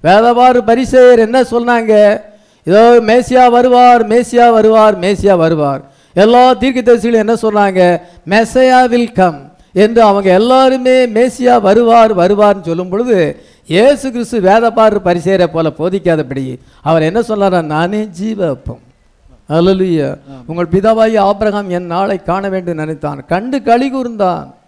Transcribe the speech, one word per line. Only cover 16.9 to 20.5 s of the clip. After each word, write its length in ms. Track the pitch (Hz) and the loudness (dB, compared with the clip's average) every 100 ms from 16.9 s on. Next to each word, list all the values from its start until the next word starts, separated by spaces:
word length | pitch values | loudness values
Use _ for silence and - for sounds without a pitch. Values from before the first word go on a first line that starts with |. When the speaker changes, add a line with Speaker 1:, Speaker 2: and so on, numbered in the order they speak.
| 160 | -2
Speaker 1:
என்ன 200 | 156 208 | 0 -4
சொன்னாரா? 400 | 226 214 196 180 | -4 -2 0 -2
"நானே 420 | 156 151 175 208 | -2 -4 -4 -4
ஜீவ 440 | 214 170 214 208 170 | -8 -10 -10 -6 -6
அப்பம்." 320 | 131 - 110 _ _ _ _ _ 127 _ | -6 -12 -16 _ _ _ _ _ _ _
ஹல்லேலூயா. 680 | 156 175 190 185 165 139 143 | -2 0 0 -2 -2 -4 -8
Speaker 2:
ஆமென். 0 | - 135 | -18 -20
Speaker 1:
"உங்கள் 220 | 123 | -12